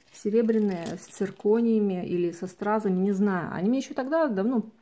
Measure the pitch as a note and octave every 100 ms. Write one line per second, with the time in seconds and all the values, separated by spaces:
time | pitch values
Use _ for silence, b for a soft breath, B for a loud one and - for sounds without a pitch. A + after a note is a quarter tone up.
0 | _ - G#3 A3 A3+ A3 G#3 F#3 E3 E3+
1 | - - F#3+ - G#3 A3 A#3 A3 G#3 F3+
2 | F3 F3 F3 E3 F#3 - G3+ G#3+ G#3+ F#3
3 | G3 G3 G#3 F#3 D#3 - F#3 C4 C#4 C#4+
4 | C4 D#4+ D4+ G3 G#3 B3+ G#3 -